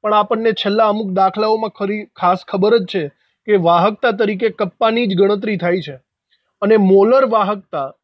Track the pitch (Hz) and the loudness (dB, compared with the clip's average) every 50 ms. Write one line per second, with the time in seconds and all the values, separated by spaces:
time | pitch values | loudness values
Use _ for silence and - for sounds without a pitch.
0 | - 208 214 208 208 208 240 220 226 226 214 - - 202 202 214 226 214 208 214 | -2 0 0 0 0 0 -4 -2 0 -2 -2 -2 -4 -2 0 0 0 0 0 -2
1 | 220 196 185 190 190 190 - 208 214 220 220 220 220 208 _ - 202 196 208 214 | -4 -4 0 0 0 0 0 -2 -2 0 0 -2 -2 -8 _ -6 -6 -6 -6 -8
2 | 208 _ _ - 185 175 185 185 - - - 196 190 214 233 233 185 - - 185 | -10 _ _ -2 0 0 0 0 -4 -6 -2 0 2 2 2 2 0 -2 -6 -6
3 | 151 139 _ _ _ _ _ _ _ 220 208 196 165 170 170 170 180 214 214 _ | -6 -6 _ _ _ _ _ _ _ 0 0 2 4 2 2 4 2 0 -2 _
4 | - 240 214 196 233 208 214 185 233 220 - - 214 175 _ _ 240 220 226 233 | -2 -2 0 0 -2 -2 -2 -2 -4 -4 -2 -4 -6 -8 _ _ -2 0 0 0
5 | 240 196 190 170 196 196 208 196 214 220 208 170 170 175 180 185 - 151 135 127 | -2 -2 2 2 2 2 2 -2 -4 -6 -4 -4 -2 -2 -2 -2 -6 -10 -16 -18
6 | _ _ _ _ _ _ _ _ _ _ _ _ 202 202 220 220 196 185 190 196 | _ _ _ _ _ _ _ _ _ _ _ _ 0 2 2 4 4 4 4 4
7 | 196 226 254 269 262 233 226 214 202 190 208 196 - _ - 151 135 135 - _ | 6 4 4 2 2 2 2 0 0 0 -4 -6 -8 _ -8 -8 -8 -8 -12 _